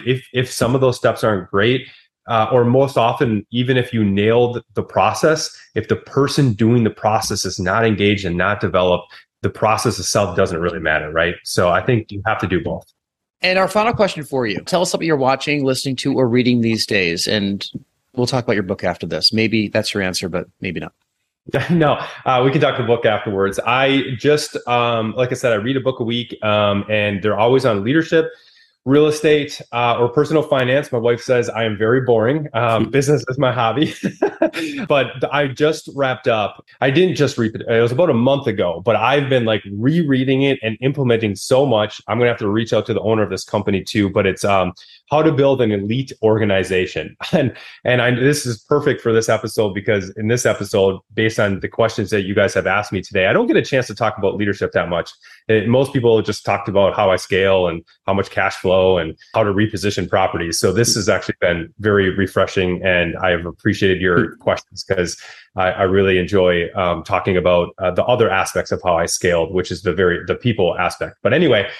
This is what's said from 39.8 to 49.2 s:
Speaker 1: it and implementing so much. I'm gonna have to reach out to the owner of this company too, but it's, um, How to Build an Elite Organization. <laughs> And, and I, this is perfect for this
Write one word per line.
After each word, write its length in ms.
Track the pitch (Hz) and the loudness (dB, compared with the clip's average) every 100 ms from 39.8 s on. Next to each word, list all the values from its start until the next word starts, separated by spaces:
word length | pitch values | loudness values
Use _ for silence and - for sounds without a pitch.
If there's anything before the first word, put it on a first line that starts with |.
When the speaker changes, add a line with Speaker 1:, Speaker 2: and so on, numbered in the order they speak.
| 120 165 160 131 131 135 | 0 0 2 0 2 2
Speaker 1:
it 180 | 139 131 | 2 0
and 160 | 110 110 | -4 -4
implementing 540 | 127 143 127 113 110 | -4 0 0 2 0
so 320 | 98 - 131 139 | -2 0 2 4
much. 340 | 110 107 - - | 2 0 -6 -6
I'm 120 | 110 | 0
gonna 120 | 120 | 0
have 80 | 117 | 0
to 100 | 110 | -2
reach 240 | 107 113 | -2 0
out 140 | 110 101 | -2 0
to 80 | |
the 60 | 101 | -2
owner 220 | 92 110 | 0 0
of 60 | 101 | 0
this 140 | 92 | -4
company 380 | - 110 101 98 | -4 -4 -2 -2
too, 260 | - 110 98 | -2 0 0
but 160 | 107 | 2
it's, 200 | 95 90 | 0 0
um, 280 | 104 98 90 87 - - - | 0 2 0 -4 -18 -18 -2
How 100 | 147 | 0
to 120 | 160 | 2
Build 280 | 139 139 131 | 2 2 2
an 120 | 117 | 2
Elite 400 | 104 101 123 135 - | 0 -2 -4 -6 -2
Organization. 920 | 110 110 107 95 90 92 92 - - - | 2 2 2 0 0 0 -2 -6 -10 -12
<laughs> 100 | - | -2
And, 240 | 175 135 - - - | 0 0 -4 -18 -8
and 160 | - 123 | -2 2
I, 120 | 120 | 2
this 320 | 123 131 147 123 | 2 2 0 -4
is 120 | 113 - | -8 -2
perfect 320 | 147 147 120 | 0 0 -2
for 120 | 117 | 2
this 160 | 113 | 0